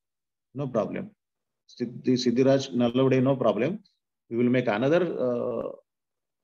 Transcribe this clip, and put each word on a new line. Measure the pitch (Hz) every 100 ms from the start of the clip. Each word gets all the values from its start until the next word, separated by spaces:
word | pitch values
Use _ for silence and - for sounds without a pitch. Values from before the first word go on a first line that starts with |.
| _ _ _ _ _
no | 127 139
problem. | 120 92 92 95 - _ _ _ _ _
Siddhi-, | - 123 127 123 123
Siddhiraj | 123 117 135 135 135
Nallavade, | 120 120 123 135 131
no | 127 131
problem. | 120 101 131 214 - _ _ _ -
We | 117
will | 123
make | 127 123
another, | 104 135 170
uh, | 175 - 127 120 120 117 - - _ _ _ _ _ _